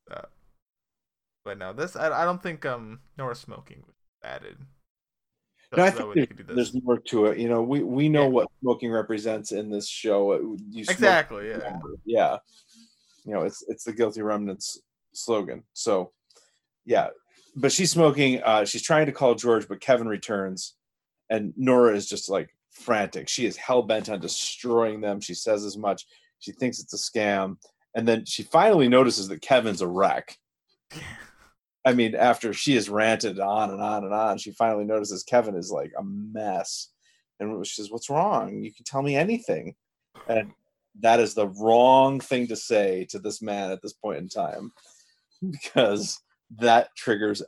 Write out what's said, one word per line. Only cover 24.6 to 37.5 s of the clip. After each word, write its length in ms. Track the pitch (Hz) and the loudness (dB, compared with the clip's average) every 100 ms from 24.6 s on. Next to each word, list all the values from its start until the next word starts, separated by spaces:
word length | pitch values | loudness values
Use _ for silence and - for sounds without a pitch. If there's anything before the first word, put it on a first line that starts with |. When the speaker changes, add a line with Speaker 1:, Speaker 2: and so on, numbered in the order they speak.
| 123 117 113 107 | 0 2 2 -2
Speaker 2:
them. 200 | 104 101 | -4 -6
She 140 | 95 | -8
says 300 | 87 113 104 | -8 -2 -2
as 120 | 104 104 | -2 -6
much. 300 | 104 92 - _ _ _ | -4 -4 -8 _ _ _
She 140 | - | -18
thinks 260 | - 127 117 | -6 -6 -6
it's 140 | - | -12
a 20 | - | -10
scam. 600 | - 113 104 101 95 - _ _ _ | -6 -2 0 0 -4 -8 _ _ _
And 120 | 117 113 | -2 0
then 160 | 113 - | 0 -2
she 160 | - | -10
finally 440 | 104 165 214 180 123 | 2 4 6 6 6
notices 400 | 127 117 104 95 | 6 6 2 -6
that 140 | 82 | -10
Kevin's 400 | - 131 113 92 | 2 2 2 -4
a 60 | 90 | -4
wreck. 500 | 90 95 62 - - _ _ _ _ _ | 2 2 0 -6 -20 _ _ _ _ _
Speaker 1:
<laughs> 920 | - - - - _ _ _ _ _ | -18 -16 -18 -20 _ _ _ _ _
Speaker 2:
I 80 | 131 | 4
mean, 200 | 123 113 | 4 2
after 380 | - 123 117 113 | 4 4 4 0
she 220 | 101 147 127 | -2 2 2
has 120 | 98 | 2
ranted 520 | 104 110 107 110 95 | 2 2 2 -2 -2
on 300 | 98 107 104 | 0 0 -2
and 120 | 98 | -2
on 220 | 104 107 | -4 -4
and 100 | 95 | -2
on, 240 | 107 110 98 | 0 0 -2
she 140 | 107 | -6
finally 320 | - 113 104 | 0 0 0
notices 400 | 104 107 107 92 | 0 -2 -2 -8
Kevin 320 | - 123 110 90 | 2 2 2 -4
is, 140 | 82 | -6
like, 220 | 73 71 - | -6 -6 -8
a 40 | |
mess. 840 | 98 101 107 110 107 92 - - - _ _ _ _ - | -8 -10 -10 -8 -6 -6 -6 -10 -12 _ _ _ _ -10
And 260 | 104 | -8